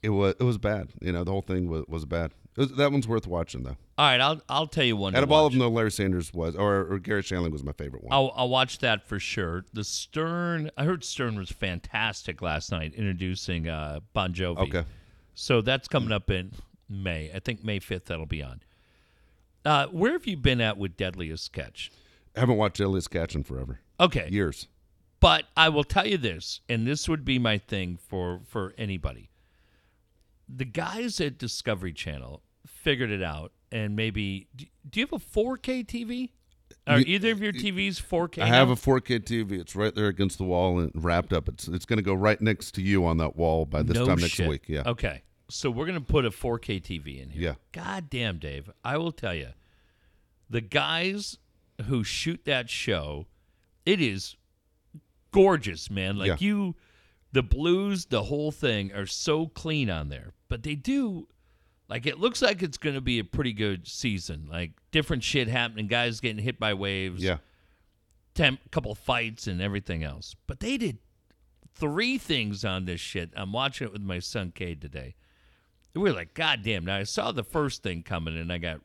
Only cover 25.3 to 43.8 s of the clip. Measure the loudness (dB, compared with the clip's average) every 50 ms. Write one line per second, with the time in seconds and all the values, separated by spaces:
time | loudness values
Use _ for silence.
25.3 | 6 4 0 _ _ 4 4 6 6 2 0 2 2 0 2 2 0 0 0 -2
26.3 | -4 -4 -8 -10 -10 -12 _ -4 -2 0 0 0 0 -2 0 -2 -2 -2 0 0
27.3 | 0 2 4 2 2 0 -2 -4 -4 -2 -2 -4 -6 -8 -10 -8 -4 -4 -2 -2
28.3 | -4 -6 -10 -8 -6 -6 -6 -6 -6 -6 -6 -4 -4 -2 -4 -4 -6 -6 -18 -20
29.3 | _ _ _ _ _ _ _ _ _ _ _ _ _ _ _ _ _ _ _ _
30.3 | _ _ _ -18 -6 -6 -6 -4 -2 -4 -4 -4 -4 -4 -4 -4 -2 0 -2 -2
31.3 | -2 -4 -8 -6 -6 -4 -2 -2 -2 -2 -2 -8 -8 -6 -8 -8 -8 -8 -10 -12
32.3 | -14 -16 _ _ _ _ _ -20 -20 -4 0 0 2 2 0 -2 0 -2 -2 -4
33.3 | -4 -6 -10 -12 _ _ _ _ -6 -4 -4 -2 -2 -2 -2 -2 -2 -2 -2 -2
34.3 | -4 -6 -8 _ -20 -20 -20 -20 _ _ _ -8 -2 -2 -2 -2 -4 -8 -8 -4
35.3 | 0 0 0 0 -2 -4 -4 -4 -4 -4 -4 -6 -6 -8 -6 -6 -6 -6 -6 -8
36.3 | _ _ _ _ _ _ _ _ -20 _ _ 4 4 4 6 6 4 4 4 4
37.3 | 2 2 0 -2 -2 0 -2 -2 0 0 -2 -2 -2 -4 -6 -2 0 0 0 0
38.3 | -2 0 4 6 8 8 8 8 6 2 4 4 4 4 4 0 -2 -2 0 -2
39.3 | -2 -2 0 -2 -4 -6 -6 -6 -2 0 0 0 2 2 0 0 2 2 2 2
40.3 | 2 0 0 2 4 4 4 4 4 4 2 0 -2 -2 0 2 4 2 2 2
41.3 | 0 0 0 0 -6 -6 -8 -6 -4 -6 -2 0 0 2 2 2 2 4 4 4
42.3 | 4 4 4 2 2 0 -2 -8 -4 0 2 4 6 6 6 6 4 4 2 0
43.3 | 0 2 2 4 4 2 2 0 2 0